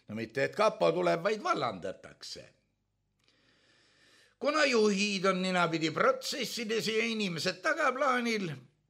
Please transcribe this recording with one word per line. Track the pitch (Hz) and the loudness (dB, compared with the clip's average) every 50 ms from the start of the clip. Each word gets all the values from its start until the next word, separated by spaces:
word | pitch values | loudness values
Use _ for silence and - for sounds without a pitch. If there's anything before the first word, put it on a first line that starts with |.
| _ _ | _ _
no | 107 | -10
mitte, | 110 113 107 - 135 139 | -8 -8 -6 -2 -2 -2
et | 139 - | 0 0
kapo | - 208 214 214 - 175 165 160 | 2 2 2 2 2 2 2 2
tuleb, | 175 180 175 170 165 165 | 2 2 2 0 2 0
vaid | 208 220 208 311 | -2 -2 -2 -2
vallandatakse. | 359 - 175 139 117 101 92 - 95 92 - - 82 - _ - - - 87 62 58 _ _ _ _ _ _ _ _ _ _ _ _ _ _ _ _ _ _ _ _ _ _ _ _ _ _ _ _ _ _ _ _ _ _ _ _ _ _ | -4 -2 -2 -2 -4 -4 -6 -8 -10 -10 -10 -16 -20 -20 _ -16 -16 -16 -16 -16 -20 _ _ _ _ _ _ _ _ _ _ _ _ _ _ _ _ _ _ _ _ _ _ _ _ _ _ _ _ _ _ _ _ _ _ _ _ _ _
Kuna | - 277 302 311 294 277 | -2 0 2 4 4 4
juhid | 247 220 214 214 202 190 208 208 202 190 175 196 | 6 6 4 4 4 2 0 0 0 2 2 2
on | 185 180 185 | 2 2 0
ninapidi | 185 185 180 170 165 165 160 160 156 147 | 0 2 2 2 2 2 0 -2 -2 0
protsessides | - 202 254 262 262 - - - 294 226 - - 214 240 208 202 180 151 196 | 2 2 2 2 0 -2 -6 -4 -4 -6 -6 -6 -8 -4 -4 -2 -2 -2 -2
ja | 220 220 226 | -2 -2 -2
inimesed | 233 226 220 208 185 170 151 160 185 180 - - | -2 -2 -2 -2 -2 -2 -2 -4 -4 -4 -2 -2
tagaplaanil, | 320 294 330 311 269 247 269 294 269 247 247 240 233 226 214 196 165 143 131 - - _ _ _ _ | -2 0 2 0 0 0 2 0 0 2 0 0 0 -2 -2 -2 -4 -6 -8 -12 -20 _ _ _ _